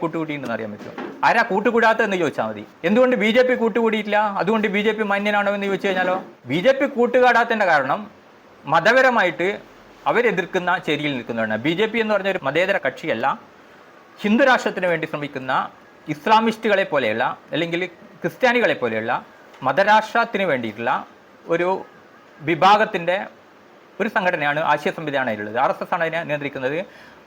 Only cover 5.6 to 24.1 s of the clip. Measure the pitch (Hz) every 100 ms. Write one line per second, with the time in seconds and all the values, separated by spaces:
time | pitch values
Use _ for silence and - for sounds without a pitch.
5.6 | 196 190 202 185 185 185 - - 120 151
6.6 | 226 269 277 220 240 254 247 233 226 220
7.6 | 190 151 135 180 208 - - - - -
8.6 | 139 160 196 254 262 240 180 165 180 214
9.6 | - - - - 135 175 220 180 175 185
10.6 | 175 180 - 147 147 131 113 117 110 110
11.6 | 139 170 220 226 214 208 196 180 139 160
12.6 | 185 190 135 - 160 110 127 220 - -
13.6 | - - - - - - 202 226 269 247
14.6 | 240 202 175 160 156 151 143 135 131 151
15.6 | - - - - - 151 220 220 226 226
16.6 | 226 196 190 147 113 110 139 - - 151
17.6 | 170 170 180 - - - 175 - 247 240
18.6 | 196 139 120 110 113 139 - - - -
19.6 | 131 156 202 214 214 240 226 202 190 131
20.6 | 117 107 120 175 - - - - - 165
21.6 | 180 190 - - - - - - 151 165
22.6 | 185 208 214 185 170 190 220 - - -
23.6 | - - - - 220